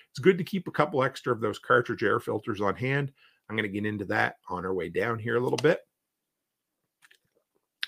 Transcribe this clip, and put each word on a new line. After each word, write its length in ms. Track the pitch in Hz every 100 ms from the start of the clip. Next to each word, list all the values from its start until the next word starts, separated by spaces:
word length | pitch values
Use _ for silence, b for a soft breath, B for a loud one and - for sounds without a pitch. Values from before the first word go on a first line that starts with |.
| B
It's 80 | -
good 180 | 160 185
to 60 |
keep 240 | 185 190 -
a 40 |
couple 320 | - 151 147
extra 300 | 131 - -
of 80 | 113
those 160 | 107 101
cartridge 440 | - 123 120 110
air 160 | 104 110
filters 420 | - 107 - 98
on 140 | 101 92
hand. 360 | 127 139 139 - b b -
I'm 60 | 110
gonna 120 | 107
get 180 | 98 104
into 200 | 107 92
that 320 | 107 117 - -
on 180 | 90 92
our 80 |
way 160 | 95 85
down 300 | 85 107 113
here 180 | 113 113
a 20 |
little 180 | 127 127
bit. 240 | 147 190 - _ _ _ _ _ _ _ _ _ _ _ - _ _ _ _ _ _ _